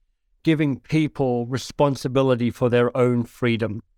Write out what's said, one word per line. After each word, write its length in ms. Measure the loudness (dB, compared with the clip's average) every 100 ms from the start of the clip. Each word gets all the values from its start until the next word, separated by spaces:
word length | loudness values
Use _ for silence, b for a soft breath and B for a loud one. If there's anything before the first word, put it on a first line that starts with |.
| _ _ _ _
giving 380 | 0 0 0 -4
people 640 | -2 0 0 -2 -2 -2 -4
responsibility 1040 | -6 -6 0 0 0 -2 2 2 2 0
for 200 | 0 0
their 260 | 2 2 2
own 260 | 2 0 -4
freedom. 580 | -2 -2 0 -4 -8 -14